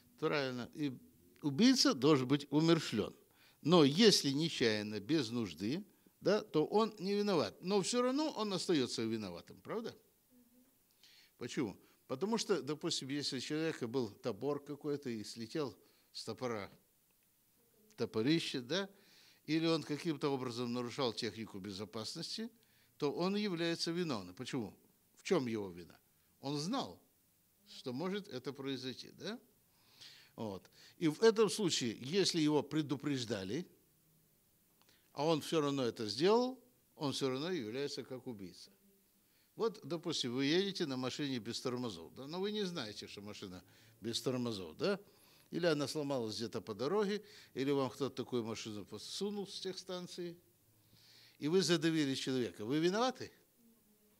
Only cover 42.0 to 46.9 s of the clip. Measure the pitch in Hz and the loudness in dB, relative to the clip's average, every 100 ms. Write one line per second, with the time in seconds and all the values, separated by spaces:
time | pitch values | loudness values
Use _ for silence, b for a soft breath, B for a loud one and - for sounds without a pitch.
42 | 80 - 139 175 208 214 185 170 110 101 | -12 -14 -10 -4 -2 -2 -4 -4 -8 -10
43 | 98 104 101 101 98 90 - b b - | -12 -12 -12 -12 -12 -12 -16 b b -8
44 | 117 117 139 127 120 101 85 - 170 196 | -6 -2 -2 -2 -2 -4 -8 -2 -2 -2
45 | b b b b b 165 170 147 139 156 | b b b b b 0 2 2 0 -2
46 | 143 135 110 101 113 113 104 101 135 | -2 -2 -2 -4 -4 -6 -6 -4 0